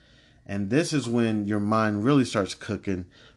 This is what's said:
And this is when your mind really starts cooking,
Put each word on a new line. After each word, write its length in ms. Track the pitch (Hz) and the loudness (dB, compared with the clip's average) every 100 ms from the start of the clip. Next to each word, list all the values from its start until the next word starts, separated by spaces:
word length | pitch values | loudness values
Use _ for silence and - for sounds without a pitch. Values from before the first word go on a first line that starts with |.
| _ _ _ _ - | _ _ _ _ -10
And 220 | 101 98 | -6 0
this 240 | 135 170 | 0 2
is 160 | 151 117 | -2 0
when 380 | 120 113 107 104 | 0 2 0 0
your 140 | 107 | -2
mind 440 | 104 110 110 104 | 2 2 2 2
really 200 | 117 143 120 | 2 4 2
starts 280 | 113 90 | 0 -2
cooking, 520 | - - 98 - 92 90 - - | -6 -8 -6 -4 -4 -6 -18 -20